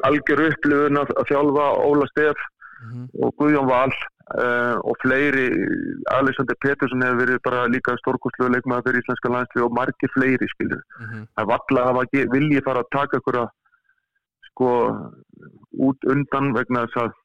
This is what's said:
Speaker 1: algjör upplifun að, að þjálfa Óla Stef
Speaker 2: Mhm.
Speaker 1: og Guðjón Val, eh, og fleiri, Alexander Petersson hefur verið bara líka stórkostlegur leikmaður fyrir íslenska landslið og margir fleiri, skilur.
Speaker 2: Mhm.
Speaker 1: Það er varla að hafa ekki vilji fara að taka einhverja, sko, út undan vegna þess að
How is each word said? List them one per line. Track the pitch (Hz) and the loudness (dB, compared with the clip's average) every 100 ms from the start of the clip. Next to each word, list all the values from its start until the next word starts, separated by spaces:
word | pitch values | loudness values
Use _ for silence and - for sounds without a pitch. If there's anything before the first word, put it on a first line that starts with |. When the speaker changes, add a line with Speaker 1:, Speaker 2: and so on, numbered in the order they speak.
Speaker 1:
algjör | 135 147 - 143 160 | 2 2 2 2 2
upplifun | - 143 143 147 143 | 0 0 2 2 0
að, | 139 | 0
að | 135 127 | -2 0
þjálfa | 143 147 139 143 107 | 2 2 2 2 2
Óla | 143 147 135 | 4 2 2
Stef | - 151 147 - _ - - | 2 0 0 -8 _ -20 -20
Speaker 2:
Mhm. | 113 123 127 - | -14 -14 -10 -4
Speaker 1:
og | 123 - | -2 2
Guðjón | 147 147 131 | 2 4 4
Val, | 123 131 - - - - | 4 2 -2 -8 -16 -8
eh, | - 123 120 120 110 | -2 0 0 0 -2
og | 110 120 | -2 -2
fleiri, | 127 131 143 135 127 95 87 85 - 80 - | 0 2 2 2 0 0 -2 -4 -6 -6 -2
Alexander | 127 135 135 127 117 | 0 0 0 -4 -2
Petersson | 139 143 127 127 | -2 -2 -2 0
hefur | 127 123 127 | 0 0 0
verið | 123 | 0
bara | 131 123 120 | -2 0 0
líka | 127 127 123 | 0 -2 -2
stórkostlegur | - 127 120 - 127 | -2 -4 -4 -2 0
leikmaður | 120 131 123 123 | 0 0 -2 0
fyrir | 123 | -2
íslenska | - 123 123 | -2 -4 -2
landslið | 123 123 123 120 | -2 -2 0 0
og | |
margir | 120 131 - 151 | 0 -4 -4 -2
fleiri, | - 131 127 - | 0 2 0 -2
skilur. | - - - - - | -6 -6 -6 -10 -16
Speaker 2:
Mhm. | 110 110 107 | -14 -12 -10
Speaker 1:
Það | - | -4
er | 104 | -2
varla | 127 - 131 | -2 0 2
að | 127 | 2
hafa | 127 127 | 0 0
ekki | 139 113 | -2 0
vilji | 135 151 139 | 0 2 2
fara | 135 123 | 0 -2
að | 117 | -2
taka | 139 143 131 | -2 -2 -2
einhverja, | 131 123 113 _ _ _ _ _ _ _ _ _ | -2 -2 -4 _ _ _ _ _ _ _ _ _
sko, | - - 127 120 113 107 - - _ - - - _ | -12 -2 2 2 0 -2 -10 -16 _ -20 -20 -20 _
út | - 131 131 - | -2 0 0 0
undan | 139 139 139 139 | 0 0 -2 -2
vegna | 113 123 123 117 | -2 -2 -2 -2
þess | 123 | -4
að | 117 - | -4 -6